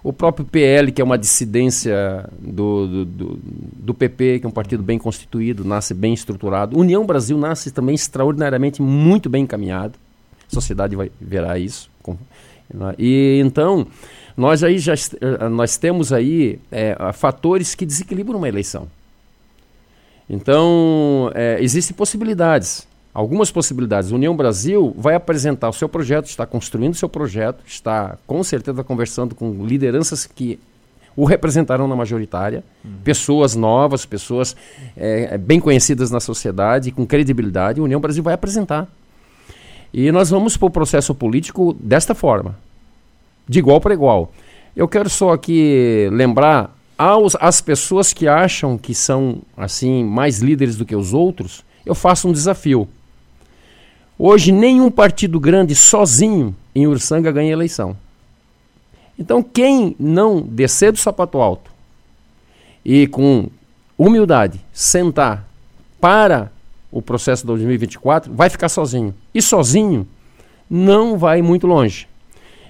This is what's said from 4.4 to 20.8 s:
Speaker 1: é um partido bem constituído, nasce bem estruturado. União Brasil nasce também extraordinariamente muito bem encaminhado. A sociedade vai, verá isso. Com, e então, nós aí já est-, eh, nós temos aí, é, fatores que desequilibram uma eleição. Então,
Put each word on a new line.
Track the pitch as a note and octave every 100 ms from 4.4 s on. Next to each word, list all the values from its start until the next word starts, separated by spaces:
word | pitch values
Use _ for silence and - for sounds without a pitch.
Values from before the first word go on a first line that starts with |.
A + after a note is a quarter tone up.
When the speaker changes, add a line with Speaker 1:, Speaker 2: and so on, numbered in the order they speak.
| B2
Speaker 1:
é |
um |
partido | A2 G#2 A#2
bem | G2 A2+
constituído, | A2+ G#2 - A#2 A2+ G#2+ F#2+
nasce | G#2 -
bem | F#2 A2
estruturado. | A#2 - G2 G#2 F#2+ G2+ C#3+
União | F3+ F#3+ G#3+
Brasil | D3 A2 D3+
nasce | D3+ D#3+ C#3+
também | C3+ B2+ D3+
extraordinariamente | - C3 C#3 D3 D3 B2+ C#3+ C#3
muito | C#3 C#3 D#3 G#3 C3+
bem | C3+
encaminhado. | C3+ G#2 G2 F#2 G#2+ - _ _ _ _ _
A |
sociedade | - - G2 G2 G2
vai, | F#2+ -
verá | F2+ F#2+ E2+ F2+
isso. | F#2+ - - _
Com, | - F2+ B2+ _ _ _ _ G2 F#2+ -
e | A#2+ C3 C#3 C3+
então, | C#3 C3+ E3 F#3+ A#2 - - - - -
nós | C3 D#3
aí | E3+ F#3
já | D#3
est-, | D3 - -
eh, | B2+ B2+ A2+
nós | A#2 A#2 -
temos | E3 F3+ D3+
aí, | B2+ B2 E3 B2+ - -
é, | - A2 - F#2+
fatores | G#2 B2 C3 E3 F#3 E3+ -
que | E3+
desequilibram | D3 F#3+ F#3 G#3 G#3+
uma | D3
eleição. | G2+ G2+ D2+ D2+ - _ _ _ _ _ _ _ _ _ _ _ _ -
Então, | G2+ - D3 E3+ E3+